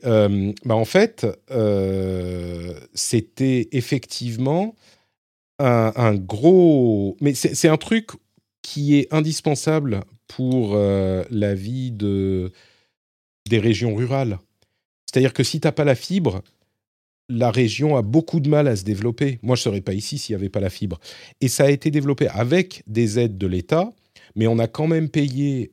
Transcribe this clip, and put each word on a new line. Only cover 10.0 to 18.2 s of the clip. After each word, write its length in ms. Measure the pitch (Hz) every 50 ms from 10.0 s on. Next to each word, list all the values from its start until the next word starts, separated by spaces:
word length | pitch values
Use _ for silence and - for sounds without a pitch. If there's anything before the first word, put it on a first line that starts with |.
| 90 - _ _ _ _
pour, 460 | - - 131 127 127 127 117 101 101
euh, 500 | 104 101 98 98 98 95 95 92 92 90 -
la 260 | 120 104 104 101 101
vie 360 | 95 95 107 123 131 127 127
de, 640 | 117 101 104 101 98 98 95 95 95 92 90 92 - _ _ _ _ _ _ _ _ _ _ _ _ _ _ _ _ _ _ -
des 80 | 117 110
régions 380 | 101 120 110 92 120 117 104
rurales. 420 | 104 123 113 135 135 135 117 98 90 - _ _ _ _ _ _ _ _ _ _ _ _
C'est-à-dire 280 | - - 131 131 131 -
que 80 | - 127
si 180 | - - 156
t'as 120 | - 160 147
pas 120 | - 151
la 120 | 147 131
fibre, 460 | - - - 175 196 165 120 92 95 - _ _ _ _ _ _ _ _ _ _ _ _ _ _ _ _ _
la 220 | 123 117 120 120
région 460 | 107 131 127 110 101 107 143 151 151
a 60 | 127 107
beaucoup 380 | 101 120 160